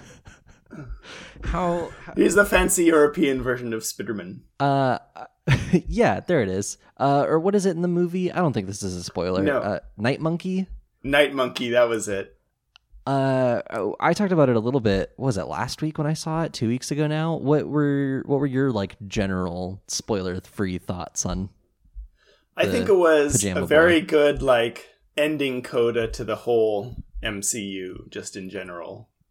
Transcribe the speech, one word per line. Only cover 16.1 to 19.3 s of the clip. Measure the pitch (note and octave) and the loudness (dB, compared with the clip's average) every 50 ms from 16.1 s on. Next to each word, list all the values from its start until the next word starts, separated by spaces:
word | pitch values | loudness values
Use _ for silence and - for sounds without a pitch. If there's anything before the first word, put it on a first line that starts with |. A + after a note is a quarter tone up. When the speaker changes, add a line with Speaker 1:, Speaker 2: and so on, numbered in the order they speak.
| D#3 | -2
Speaker 1:
saw | - - D#3+ D#3+ E3 E3 | -4 -4 -6 -4 -4 -4
it? | - - | -4 -4
Two | - A#2 A2 | -4 -2 -2
weeks | A#2+ B2+ - - | -2 -2 -4 -6
ago | D3+ C#3+ D3+ | -2 -2 -2
now? | D3+ D3+ D#3 D#3+ E3 E3 | -2 0 -2 -2 -2 -4
What | C3+ - C3 D3+ D3 F2+ D2+ | -2 0 2 2 2 0 0
were, | C3+ D3+ D3 C#3+ C#3+ C#3 C#3 C3+ C3+ C3 - | 0 0 2 2 2 0 0 -2 -2 -4 -2
what | - C#3+ C3+ | 0 0 0
were | C#3+ | 0
your, | C#3+ B2 C3 C#3 C3+ A#2 | 0 0 2 0 2 0
like, | G#2 G2 F#2 - - G2+ | 0 -2 -4 -6 -12 -14
general | G2 - A2+ G2 G2 | -6 -2 -2 0 0